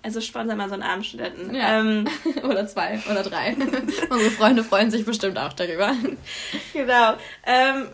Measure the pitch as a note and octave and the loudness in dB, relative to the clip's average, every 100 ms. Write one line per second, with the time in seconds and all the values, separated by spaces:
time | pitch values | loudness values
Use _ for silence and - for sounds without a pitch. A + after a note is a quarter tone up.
0 | A3+ A3 A3 B3 A3+ G#3 G3 G3 - F#3 | -10 -8 -8 -6 -4 -4 -4 -6 -4 -4
1 | G#3+ - F3+ - F#3 B3+ G#3+ A3 A3 G#3+ | -6 -8 -10 -8 -8 -2 2 2 2 0
2 | A3 D#4 E4 C#4 C4 G3+ G#3 - F3 G#3+ | -2 -4 -4 -2 0 0 -2 -2 -2 -4
3 | G#3 G#3 G3 D#3+ G3+ C4 C4+ C4 C#4 - | -2 -2 -2 -2 -2 -2 -2 -2 -2 -4
4 | E4 B3+ - - A3 B3 A3+ G3+ A3+ A3+ | 0 2 2 6 6 6 4 2 4 2
5 | A3 A3 G3 F3+ C#3+ - F3 E3 G3+ C4 | -2 -2 -2 -2 -6 -4 -4 0 0 0
6 | A#3 - - - - - - D#4 B3 B3 | -2 -6 -10 -12 -10 -10 -6 -4 2 6
7 | A3+ A3+ - - - B3+ C4 C4+ A#3 | 6 4 -6 -8 2 4 4 2 -6